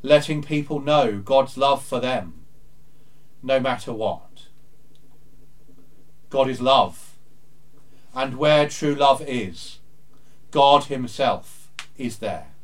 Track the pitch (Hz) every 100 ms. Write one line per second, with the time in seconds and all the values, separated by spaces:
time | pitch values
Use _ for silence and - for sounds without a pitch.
0 | 131 147 147 151 139 151 143 147 139 151
1 | 120 101 98 135 127 131 139 135 - 127
2 | 123 127 90 80 - - - - - -
3 | - - - - 127 135 127 123 - 110
4 | 107 85 - - - - - - - -
5 | - - - - - - - - - -
6 | - - - 139 131 120 123 135 95 -
7 | - - - - - - - - - -
8 | - 127 135 127 151 151 147 - 151 143
9 | 143 135 147 123 98 - - - - -
10 | - - - - - 143 139 143 - 139
11 | 123 - 131 - - - - - - -
12 | 123 107 107 82 - -